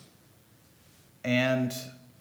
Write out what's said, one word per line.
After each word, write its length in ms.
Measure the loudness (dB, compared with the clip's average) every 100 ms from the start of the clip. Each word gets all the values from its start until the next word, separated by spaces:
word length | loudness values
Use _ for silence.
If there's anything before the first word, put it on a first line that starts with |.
| -20 -20 -20 -20 _ -20 -20 -20 -20 -20 -20 -8
and, 480 | 0 2 2 2 0 -4 -12 -16 -20 -20